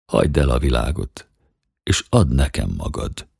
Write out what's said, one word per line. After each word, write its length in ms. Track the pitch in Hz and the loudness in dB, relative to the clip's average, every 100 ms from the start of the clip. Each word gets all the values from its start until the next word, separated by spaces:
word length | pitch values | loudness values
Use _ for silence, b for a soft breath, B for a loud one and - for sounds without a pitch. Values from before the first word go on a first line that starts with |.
| - | -2
„Hagyd 260 | - 73 71 | 0 2 2
el 120 | 69 | 2
a 100 | 62 | 2
világot, 680 | 69 60 60 - - - - _ _ _ _ _ | 2 0 -2 -4 -8 -14 -20 _ _ _ _ _
és 220 | - - - | -4 -4 0
add 240 | 120 73 | 2 4
nekem 400 | 65 67 - 50 50 | 2 0 -2 -6 -6
magad.” 500 | - - 58 - - | -8 -6 -8 -10 -16